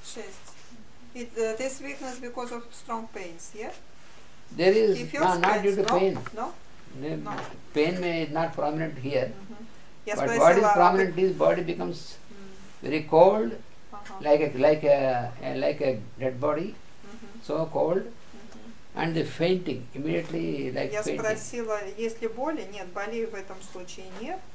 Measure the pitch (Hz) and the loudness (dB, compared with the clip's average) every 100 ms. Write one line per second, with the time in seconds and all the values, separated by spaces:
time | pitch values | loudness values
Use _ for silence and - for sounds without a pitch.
0 | - 233 196 190 - - - 240 - - | -12 -10 -10 -12 -12 -12 -12 -12 -12 -14
1 | - 247 240 220 220 220 262 262 269 285 | -12 -10 -8 -2 -2 0 -4 -4 -8 -8
2 | 262 247 240 254 240 240 233 - - 226 | -8 -8 -8 -8 -8 -8 -10 -12 -6 -6
3 | 226 208 180 165 - 208 254 - - - | -6 -10 -10 -10 -12 -10 -10 -10 -14 -14
4 | - - - - - 131 180 208 220 196 | -14 -14 -14 -12 -10 4 6 6 6 2
5 | 156 - 185 175 185 214 196 196 190 247 | 0 2 2 4 4 4 2 2 4 4
6 | 190 190 - 214 269 - - - - 131 | 4 2 -6 -6 -8 -8 -12 -12 -12 -8
7 | 147 156 156 - - - - 151 156 180 | -6 -6 -6 -6 -8 -10 -2 2 4 2
8 | 175 165 156 160 139 - 147 156 156 139 | 0 0 0 0 0 0 0 0 -4 -4
9 | 131 135 - - - - 233 - - - | 0 0 0 -6 -10 -10 -10 -10 -12 -10
10 | - 208 135 233 165 185 214 208 180 190 | -4 0 2 8 10 10 8 8 8 6
11 | 185 165 190 - 156 175 170 - 175 - | 2 4 2 6 4 4 0 -2 -4 -6
12 | - - - - - - - - 127 151 | -10 -12 -12 -12 -12 -12 -14 -8 -2 -2
13 | 151 160 185 214 226 - - - - 202 | 6 10 10 8 0 -4 -10 -12 -10 -10
14 | - - 151 147 147 123 147 151 147 143 | -10 -4 4 4 4 4 6 6 6 6
15 | 135 123 120 - 131 131 147 151 143 113 | 6 2 -2 -4 -6 0 0 2 0 0
16 | - - 131 123 147 147 202 - - - | -6 -4 -4 0 0 0 -2 -8 -12 -12
17 | 202 226 214 226 - 156 160 147 151 185 | -12 -12 -12 -12 -4 -2 -2 0 2 2
18 | 226 - - - - 110 - - - - | 0 -10 -12 -12 -12 -12 -12 -12 -10 -2
19 | 165 165 - - 170 185 175 120 120 - | 0 0 -2 0 2 2 0 -6 -6 -6
20 | 151 175 165 165 165 147 135 127 - 208 | -2 -2 -2 -4 -2 -2 -2 -2 -2 -2
21 | 214 - 214 214 - 240 226 208 196 202 | -2 -2 -2 -2 -4 -6 -4 -4 -4 -4
22 | 226 226 226 214 285 302 190 202 180 190 | -4 -2 -6 -2 -4 -4 -6 -10 -8 -6
23 | 208 233 226 202 185 185 - 185 180 - | -4 -4 -4 -6 -10 -12 -12 -10 -10 -12
24 | 190 185 254 370 - | -12 -10 -8 -8 -10